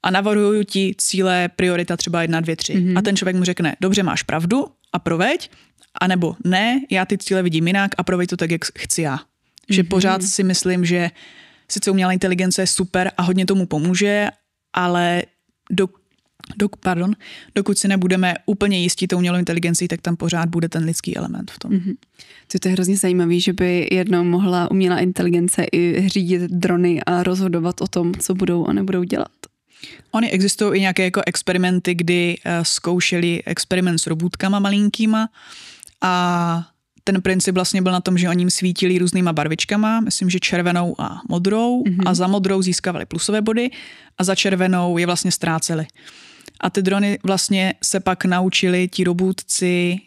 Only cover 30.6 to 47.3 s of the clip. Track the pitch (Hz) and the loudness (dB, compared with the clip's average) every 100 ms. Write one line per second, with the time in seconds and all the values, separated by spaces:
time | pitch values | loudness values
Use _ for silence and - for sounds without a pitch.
30.6 | 208 180 190 185 185 190 - - - 180 | 0 2 2 2 0 0 -2 -4 -2 0
31.6 | 180 180 180 175 170 175 175 175 - 170 | 2 0 0 -2 0 2 0 -2 -4 -2
32.6 | 170 - - 180 - 175 175 170 - 180 | -2 -2 0 0 0 0 0 -2 -4 -6
33.6 | - 185 180 165 - 165 175 - 190 202 | -2 0 0 -2 -2 -2 -4 -2 0 0
34.6 | 196 202 208 - 220 220 220 - - - | 2 2 2 2 0 0 -2 -6 -20 -20
35.6 | - - - _ 185 180 180 175 170 170 | -20 -20 -20 _ 0 2 2 0 0 -2
36.6 | 165 _ _ _ - 196 190 185 190 185 | -4 _ _ _ 0 0 2 0 2 0
37.6 | 180 190 185 180 185 180 180 175 180 - | 0 0 2 0 2 2 2 2 0 0
38.6 | 185 180 185 180 175 185 175 156 151 160 | 0 0 2 2 2 2 0 0 -2 -2
39.6 | - 208 214 226 226 - 180 180 - 175 | -2 0 2 0 0 0 0 0 0 0
40.6 | 175 175 175 - - - - 175 185 220 | 2 0 -2 -4 -8 -8 -4 -2 0 2
41.6 | 233 247 214 180 180 175 185 202 190 190 | 2 2 0 2 2 2 2 2 2 0
42.6 | 180 175 185 170 - 165 - 214 214 226 | 0 -2 -2 -6 -6 -6 -2 0 0 0
43.6 | 247 - - - - - 180 190 202 190 | -2 -6 -20 -20 -20 -4 0 2 0 2
44.6 | 185 185 175 170 175 175 185 - 170 160 | 2 2 2 0 0 0 -2 -2 -2 -2
45.6 | - 165 160 _ - - - - - _ | -2 -4 -6 _ -20 -20 -20 -20 -20 _
46.6 | 185 202 190 196 202 202 190 | -2 0 0 0 0 -2 -2